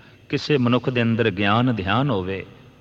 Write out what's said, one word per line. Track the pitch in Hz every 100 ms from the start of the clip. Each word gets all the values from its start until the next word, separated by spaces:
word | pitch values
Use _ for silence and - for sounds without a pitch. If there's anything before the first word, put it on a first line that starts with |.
| - - -
ਕਿਸੇ | 139 - 143
ਮਨੁੱਖ | 120 123 135
ਦੇ | 123
ਅੰਦਰ | 117 113 113
ਗਿਆਨ | 92 101 113 127 107
ਧਿਆਨ | 92 113 143
ਹੋਵੇ, | 98 90 95 - - - -